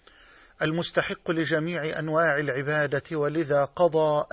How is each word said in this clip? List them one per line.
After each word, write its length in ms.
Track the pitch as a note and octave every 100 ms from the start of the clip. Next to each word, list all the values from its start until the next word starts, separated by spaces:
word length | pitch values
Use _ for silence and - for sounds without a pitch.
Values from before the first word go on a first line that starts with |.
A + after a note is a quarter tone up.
| _ - - - - -
المستحق 720 | D#3 E3 D#3+ - - G3 -
لجميع 680 | E3 D3+ D#3 D#3 F3 D3+ E3
أنواع 400 | D#3 D#3 E3 C#3+
العبادة، 800 | D3 B2+ C#3 D3+ D3 C#3+ - D#3+
ولذا 480 | D3 D3+ D3 C#3+ C#3
قضى 600 | - F3 D#3 D#3 D3 D3+